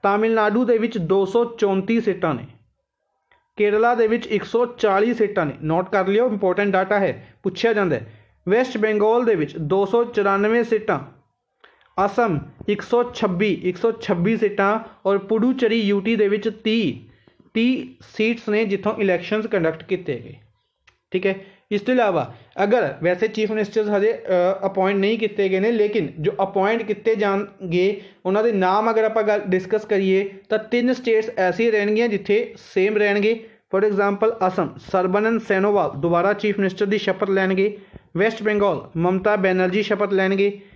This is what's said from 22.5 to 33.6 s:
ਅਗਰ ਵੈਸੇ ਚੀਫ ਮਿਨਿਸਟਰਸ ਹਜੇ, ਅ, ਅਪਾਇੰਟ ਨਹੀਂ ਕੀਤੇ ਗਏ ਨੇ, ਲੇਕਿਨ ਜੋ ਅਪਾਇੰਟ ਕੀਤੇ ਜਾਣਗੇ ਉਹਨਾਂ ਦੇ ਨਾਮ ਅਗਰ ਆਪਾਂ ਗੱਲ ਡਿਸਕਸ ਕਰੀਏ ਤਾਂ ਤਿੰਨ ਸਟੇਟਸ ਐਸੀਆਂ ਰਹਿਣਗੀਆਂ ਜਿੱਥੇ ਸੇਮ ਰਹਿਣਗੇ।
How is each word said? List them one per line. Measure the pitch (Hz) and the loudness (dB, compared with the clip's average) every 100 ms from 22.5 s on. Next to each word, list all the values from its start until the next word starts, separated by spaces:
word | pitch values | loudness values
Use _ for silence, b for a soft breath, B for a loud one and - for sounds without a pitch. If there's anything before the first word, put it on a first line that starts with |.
| - | -4
ਅਗਰ | 202 240 165 - | 0 2 0 -2
ਵੈਸੇ | 165 180 220 | -2 0 -2
ਚੀਫ | 220 214 | -2 -2
ਮਿਨਿਸਟਰਸ | 214 208 220 208 | -2 -2 -2 0
ਹਜੇ, | 208 208 | 2 0
ਅ, | 226 - 185 180 190 196 | -2 -2 0 2 0 -2
ਅਪਾਇੰਟ | 190 185 202 | 0 0 2
ਨਹੀਂ | 196 226 | 0 0
ਕੀਤੇ | 214 208 196 | -2 0 0
ਗਏ | 190 | 2
ਨੇ, | 208 | 0
ਲੇਕਿਨ | 233 208 208 156 - | 2 0 0 -4 -4
ਜੋ | 156 202 | -4 -2
ਅਪਾਇੰਟ | 190 196 196 226 | -2 0 0 0
ਕੀਤੇ | 208 208 226 214 | -4 -4 -2 0
ਜਾਣਗੇ | 202 196 202 - 185 175 190 202 B B 185 | 0 -2 -4 -10 -4 0 0 -2 B B -2
ਉਹਨਾਂ | 202 | 0
ਦੇ | 226 | 2
ਨਾਮ | 202 185 196 226 | 2 2 2 2
ਅਗਰ | 220 | 0
ਆਪਾਂ | 220 220 | 0 0
ਗੱਲ | 214 208 | 0 -2
ਡਿਸਕਸ | 190 185 185 214 208 | 0 -2 0 -4 0
ਕਰੀਏ | 202 190 190 196 - _ | 0 2 0 0 -10 _
ਤਾਂ | 214 | -4
ਤਿੰਨ | 214 240 240 | 0 0 0
ਸਟੇਟਸ | 254 233 220 220 - | 0 0 0 0 -2
ਐਸੀਆਂ | 185 175 233 | -2 2 2
ਰਹਿਣਗੀਆਂ | 214 208 214 233 | 2 0 0 0
ਜਿੱਥੇ | 196 196 208 233 - | -2 0 0 0 -10
ਸੇਮ | - 202 190 214 | -6 0 0 2
ਰਹਿਣਗੇ। | 208 202 208 226 B B | 2 2 0 -2 B B